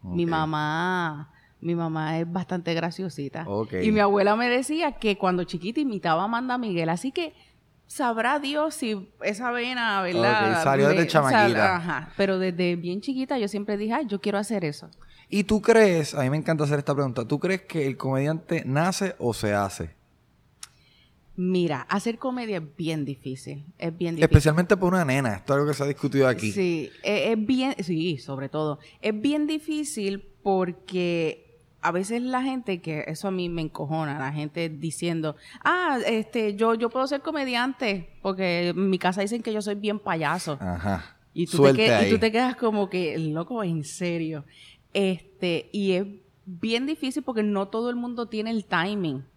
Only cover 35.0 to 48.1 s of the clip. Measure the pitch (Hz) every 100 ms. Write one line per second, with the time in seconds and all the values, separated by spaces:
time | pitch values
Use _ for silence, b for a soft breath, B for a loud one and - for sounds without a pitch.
35 | 170 165 156 147 B B - 359 359 269
36 | - 226 214 240 220 202 226 226 233 262
37 | 262 277 302 311 269 240 254 262 233 196
38 | 165 - 196 190 190 170 175 170 190 185
39 | 180 185 202 233 226 214 208 202 208 208
40 | 196 170 151 170 170 143 95 87 92 95
41 | - _ _ - 170 - 139 135 220 113
42 | 101 220 226 220 254 240 233 214 196 185
43 | 175 147 160 151 170 247 196 165 147 -
44 | 180 170 160 156 143 B B B _ 196
45 | 196 180 - - 180 160 - 208 196 180
46 | 202 202 _ _ - 175 220 226 269 311
47 | 269 269 262 226 214 202 196 220 240 240
48 | 240